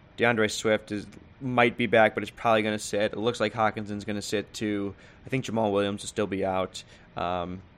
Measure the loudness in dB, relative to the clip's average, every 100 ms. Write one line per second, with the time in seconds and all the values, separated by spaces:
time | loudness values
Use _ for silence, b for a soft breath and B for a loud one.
0 | B 0 2 4 2 0 0 0 0 -8
1 | -8 -16 -20 -10 -2 4 4 2 4 6
2 | 6 4 -8 -2 2 2 2 -2 -4 0
3 | 0 0 -2 0 -2 2 0 0 -6 -8
4 | -6 -6 -4 -4 -4 -4 -2 -2 -4 -10
5 | B B -6 -4 -2 0 2 2 2 -2
6 | -6 -4 -2 0 0 0 -2 -6 -18 B
7 | B -6 -4 -4 -6 -10 -14